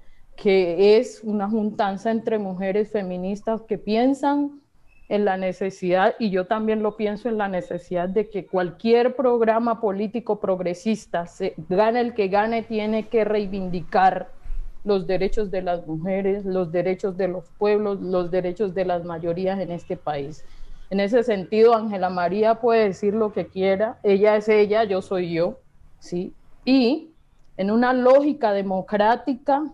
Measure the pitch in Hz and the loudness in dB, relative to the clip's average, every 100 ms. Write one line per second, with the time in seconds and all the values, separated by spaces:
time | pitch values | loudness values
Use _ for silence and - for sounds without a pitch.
0 | - - - - 208 190 170 170 202 220 | -20 -20 -20 -4 2 4 2 4 6 6
1 | 247 - 220 208 196 220 208 208 202 196 | 4 -6 -6 -4 -2 -2 -2 -2 -2 -2
2 | 226 226 226 214 196 180 190 208 214 214 | -2 -2 -2 -2 -4 -4 -2 -2 -2 -4
3 | 185 180 185 208 - 220 220 202 - 220 | -4 -6 -6 -6 -4 -6 -4 -6 -2 2
4 | 254 277 285 285 285 - _ _ - - | 2 2 0 0 -2 -6 _ _ -20 -18
5 | - 208 202 190 190 180 190 190 180 185 | -4 0 0 0 -4 -4 -6 -4 0 2
6 | 208 - 220 185 180 220 220 220 208 208 | 2 2 -2 -2 -2 -2 0 0 -2 -2
7 | 208 208 247 214 196 180 175 175 - 180 | -4 -4 -4 -4 -4 -4 -6 -8 -6 -4
8 | 180 208 208 196 - 185 180 170 226 233 | -2 -2 -4 -6 -4 -2 -2 -2 2 4
9 | 247 254 254 240 226 220 233 226 214 190 | 4 2 0 2 2 2 0 0 -2 -2
10 | 214 233 220 208 190 185 180 175 220 214 | -4 -4 -4 -4 -2 -2 -2 -4 -2 -4
11 | - 170 170 - 190 - 151 185 226 240 | -4 -8 -6 -6 -8 -6 -2 2 2 2
12 | 240 233 196 202 220 233 214 220 214 220 | -2 0 0 2 2 -2 -4 -4 -2 -2
13 | 214 233 214 214 202 202 185 175 151 202 | 0 0 2 0 -2 -4 -4 -6 -2 4
14 | 185 185 - - - - - - 202 196 | 4 2 -6 -12 -4 -4 -4 -6 0 0
15 | 170 185 190 220 202 185 180 175 156 156 | 0 0 0 0 -2 -2 -2 -4 -4 -6
16 | 180 190 196 202 196 185 170 180 180 185 | -4 -2 0 -2 -2 -2 -2 -2 -2 -2
17 | 202 180 190 170 - - 208 208 208 196 | -4 -2 -4 -4 -10 -2 0 2 0 -4
18 | 180 185 175 185 180 175 202 185 185 175 | -2 -2 0 -2 -2 -2 -4 -2 -2 -2
19 | 175 170 170 170 185 196 170 175 - 175 | -4 -6 -4 -2 -2 -2 -4 -8 -8 -8
20 | - 147 139 156 - - - - - 196 | -6 -6 -6 -10 -14 -12 -12 -12 -4 -2
21 | 202 240 226 202 180 220 226 220 220 196 | 2 2 2 -2 0 4 6 6 0 -2
22 | 185 180 175 208 220 220 240 226 208 175 | -2 0 0 2 2 2 4 4 2 0
23 | 202 220 214 208 170 190 190 190 220 - | -2 0 -2 -2 -6 -2 0 0 -2 -2
24 | 208 196 208 214 214 214 202 214 220 190 | 2 4 4 4 4 4 4 2 0 -2
25 | - 190 170 165 180 - _ - - - | -2 -4 -2 0 -2 -4 _ -20 -20 -20
26 | - 180 190 - - - - 269 240 320 | -10 -8 -8 -12 -20 -8 2 4 4 0
27 | - _ _ _ - - 196 226 247 254 | -6 _ _ _ -16 -6 0 2 2 4
28 | 247 269 294 214 220 202 196 190 185 208 | 6 6 4 0 0 0 -2 -4 -2 2
29 | 208 247 294 254 - 277 302 | 2 2 -2 -4 0 0 -2